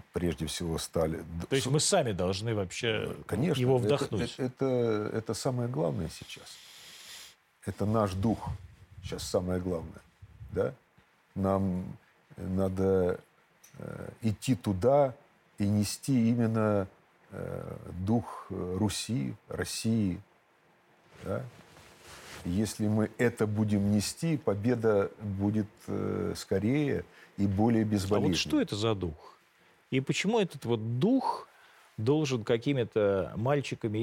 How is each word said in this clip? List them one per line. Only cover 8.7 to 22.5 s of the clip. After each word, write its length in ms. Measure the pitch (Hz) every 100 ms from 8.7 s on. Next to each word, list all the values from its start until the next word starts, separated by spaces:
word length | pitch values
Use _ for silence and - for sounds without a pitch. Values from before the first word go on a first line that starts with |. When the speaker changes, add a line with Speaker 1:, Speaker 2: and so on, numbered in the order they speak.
| - - -
Speaker 1:
сейчас 200 | - 92
самое 360 | - 101 90 90
главное, 400 | 90 85 82 - - - - - -
да? 220 | 90 123 143 _ _ _ _ _
Нам 500 | 98 95 98 95 90 95 107 _ _ - -
надо, 840 | 92 92 95 92 95 95 90 - - _ _ _ - -
э, 300 | - - - -
идти 320 | 113 98 -
туда 600 | 127 107 92 117 143 135 - _ _ _ -
и 80 | 101
нести 640 | 104 104 - - 127 113
именно, 560 | 120 113 113 107 104 92 - _ _ -
э, 440 | 95 90 90 85 85 82 85 95
дух, 400 | 117 - - -
э, 260 | 92 90 92
Руси, 560 | 104 - - 135 127 107 -
России, 720 | - 90 - 113 113 98 87 - _ _ _ _ _ _ _ _ -
да? 180 | 90 110 127 - - - - - - - - -
Если 420 | 87